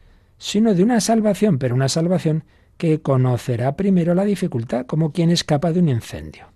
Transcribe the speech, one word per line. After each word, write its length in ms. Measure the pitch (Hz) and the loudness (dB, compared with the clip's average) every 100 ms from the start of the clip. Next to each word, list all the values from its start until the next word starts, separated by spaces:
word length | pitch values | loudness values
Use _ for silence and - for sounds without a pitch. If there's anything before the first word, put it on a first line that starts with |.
| - _ _ _ | -20 _ _ _
sino 360 | - 202 226 | -6 0 2
de 100 | 175 | 4
una 160 | 208 233 | 2 2
salvación, 580 | 202 226 214 190 208 139 | 2 2 2 0 0 0
pero 160 | 127 | 0
una 140 | 123 135 | 0 0
salvación 560 | 165 170 185 165 156 - _ _ - | 0 0 0 0 -2 -4 _ _ -6
que 220 | 170 156 | -2 0
conocerá 760 | - 131 127 123 - 117 127 147 | 0 2 2 0 -2 -4 -2 -2
primero 360 | 196 185 165 | 0 2 2
la 120 | 175 208 | 0 0
dificultad, 600 | 196 180 120 113 123 127 | -2 -2 -4 -4 -6 -4
como 280 | 156 160 | -2 -2
quien 160 | 160 165 | 0 0
escapa 420 | 170 - 147 170 | 0 0 0 0
de 80 | 170 | 0
un 80 | 170 | 2
incendio. 640 | 120 - 76 76 - - | 0 -4 -12 -14 -16 -20